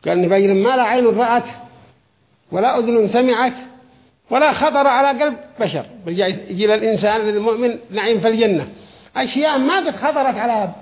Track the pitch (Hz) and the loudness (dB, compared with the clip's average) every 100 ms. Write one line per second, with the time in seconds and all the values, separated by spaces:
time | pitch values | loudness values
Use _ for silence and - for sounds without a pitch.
0 | 156 175 175 196 196 190 220 262 226 254 | -2 0 2 2 4 2 2 2 2 2
1 | 240 202 240 240 233 - - - - _ | 2 2 2 0 -2 -16 -20 -20 -20 _
2 | _ _ _ _ _ 165 233 254 226 233 | _ _ _ _ _ -2 0 0 0 2
3 | 208 233 254 226 254 - - - - _ | 2 2 2 2 0 -4 -18 -20 -20 _
4 | _ _ _ 247 302 - 302 277 277 247 | _ _ _ 2 2 2 0 2 2 4
5 | 277 254 294 240 - - 202 147 - - | 2 2 -2 -2 -14 -6 -4 -4 -10 -12
6 | 170 175 190 190 - 185 208 214 220 214 | -8 -2 -2 -2 -8 -2 0 2 0 0
7 | 208 220 214 208 220 220 247 226 - 196 | 0 0 0 0 -2 0 -2 -4 -8 -6
8 | 208 220 226 226 226 175 131 - - - | -2 0 0 2 2 0 -4 -14 -20 -20
9 | - - 262 254 311 277 262 381 330 - | -12 -6 -4 -2 0 0 0 0 -2 -4
10 | 285 294 262 202 233 220 190 - | -2 0 -2 -2 -2 -2 -4 -8